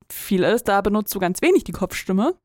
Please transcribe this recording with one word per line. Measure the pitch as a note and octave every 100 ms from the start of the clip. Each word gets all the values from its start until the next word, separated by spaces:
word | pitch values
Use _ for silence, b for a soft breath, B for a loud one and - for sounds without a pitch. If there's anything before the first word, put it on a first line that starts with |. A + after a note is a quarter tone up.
| -
viel | - - F#3
ist, | E3+ A#3 A3+
da | G3
benutzt | G3+ G#3 G#3+
du | F#3+
ganz | F3+ F#3
wenig | D#4 F#4
die | -
Kopfstimme, | - F3+ - - F#3+ C4+ F#4